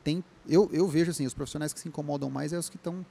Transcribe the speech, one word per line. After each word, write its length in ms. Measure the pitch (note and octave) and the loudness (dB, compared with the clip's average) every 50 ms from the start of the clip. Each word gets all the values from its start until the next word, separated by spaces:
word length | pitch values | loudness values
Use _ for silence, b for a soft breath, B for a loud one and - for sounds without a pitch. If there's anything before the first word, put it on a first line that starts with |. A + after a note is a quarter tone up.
| - | -2
tem, 200 | D3 D3+ F3+ F3+ - - - - | -2 -2 -2 -4 -8 -18 -20 -2
eu, 220 | - D3+ F3 G#3 - | 4 6 6 6 6
eu 160 | - D#3 F3+ | 4 2 2
vejo 240 | F#3+ C#3+ D#3+ E3+ E3 | 4 4 2 2 2
assim, 120 | E3 - C#3 | 0 -2 -2
os 80 | B2+ | -4
profissionais 400 | - - C#3+ - - D3+ D3+ D3+ | -4 -6 -8 -6 -6 -6 -4 -4
que 80 | - - | -6 -8
se 80 | - E3+ | -10 -10
incomodam 400 | D3+ - D3+ D3 C#3+ C#3+ C#3+ C3+ | -8 -6 -4 -4 -4 -4 -4 -4
mais 240 | C3+ C#3 D3 D3 | -4 -4 -4 -2
é 60 | E3 F3 | -2 -4
os 100 | E3+ - | -4 -6
que 80 | - | -10
tão, 300 | F3+ - E3+ F3 F#3 F3+ - | -8 -8 -6 -6 -6 -10 -12